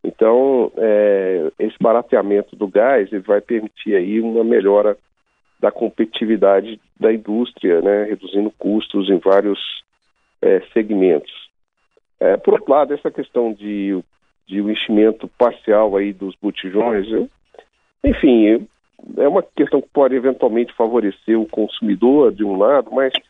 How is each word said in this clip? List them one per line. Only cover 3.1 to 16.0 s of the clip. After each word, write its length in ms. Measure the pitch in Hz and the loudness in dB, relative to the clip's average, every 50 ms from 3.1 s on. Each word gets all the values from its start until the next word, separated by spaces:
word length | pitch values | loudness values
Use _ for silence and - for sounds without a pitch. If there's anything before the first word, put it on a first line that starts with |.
ele 100 | 110 98 | -6 -8
vai 180 | 95 - 101 104 | -2 -2 -2 -2
permitir 540 | - - 120 113 107 107 _ - - 107 101 | -2 -4 -6 -6 -6 -8 _ -12 -4 -2 0
aí 260 | 95 87 98 107 110 | 0 0 0 -2 -2
uma 220 | 113 113 113 117 | -2 -2 -2 0
melhora 540 | 113 113 120 113 95 98 101 104 104 107 101 _ _ _ _ _ _ _ _ _ _ _ _ _ | 0 2 0 2 2 4 2 4 2 2 -2 _ _ _ _ _ _ _ _ _ _ _ _ _
da 100 | - 104 | -2 -2
competitividade 1080 | - - 113 107 _ - 117 110 - - 117 107 113 98 98 98 98 98 101 113 110 _ _ _ _ _ | -2 -2 -6 -6 _ -4 -4 -4 -2 -6 -2 -2 0 2 4 4 4 2 0 -4 -16 _ _ _ _ _
da 140 | - 110 | 0 0
indústria, 680 | 113 110 107 104 107 117 120 117 _ - - 90 85 82 | 0 0 -4 -6 -4 -4 -4 -6 _ -4 -2 0 0 2
né? 220 | 85 98 101 104 104 | 2 2 0 0 -2
Reduzindo 460 | 104 104 92 95 90 92 101 104 107 _ _ | -4 -6 -10 -10 -6 -4 -4 -4 -4 _ _
custos 500 | - 95 104 107 - - - 101 95 98 | -4 -2 -2 -2 -4 -4 -6 -4 0 0
em 80 | 98 85 | -2 0
vários, 400 | - 95 95 101 101 104 98 - - - - - _ _ _ _ _ _ _ _ _ _ _ _ | 2 4 2 4 2 0 -4 -4 -8 -14 -14 -16 _ _ _ _ _ _ _ _ _ _ _ _
é, 180 | - 98 95 92 - - | 2 2 2 2 0 -2
segmentos. 600 | _ 117 107 107 107 98 92 92 80 71 - - - - - _ _ _ _ _ _ _ _ _ _ _ _ _ _ _ | _ -4 -2 -2 0 2 2 2 2 0 -2 -8 -20 -20 -20 _ _ _ _ _ _ _ _ _ _ _ _ _ _ _
É, 180 | - 92 - | 0 0 0
por 180 | - - - 208 | 2 2 0 0
outro 160 | - - - | 0 0 0
lado, 220 | 131 147 147 131 147 | 2 2 2 0 -4
essa 160 | 143 _ 156 | -6 _ -8
questão 420 | - - 135 _ - 123 120 113 | -8 -8 -14 _ -4 -2 -2 -2
de, 460 | 107 101 104 104 104 101 98 98 98 90 - _ _ _ _ _ _ _ _ | -6 _ -10 -8 -8 -6 -4 -4 -4 -6 -8 _ _ _ _ _ _ _ _
de 140 | _ 92 101 | _ -6 -6
o 100 | 101 107 | -4 -4
enchimento 580 | 110 - - - 113 104 107 110 107 - - - _ _ | -4 -6 -4 0 2 4 4 2 2 -2 -12 -16 _ _
parcial 580 | 123 117 113 - - - 104 104 110 104 98 | 0 0 0 -4 -2 0 2 2 2 2 0
aí 160 | 98 | -2